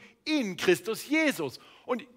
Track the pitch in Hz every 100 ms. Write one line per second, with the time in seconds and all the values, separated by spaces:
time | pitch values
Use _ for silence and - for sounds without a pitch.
0 | - _ - 302 220 175 - 175 214 220
1 | - 302 311 240 143 - - - - 240
2 | -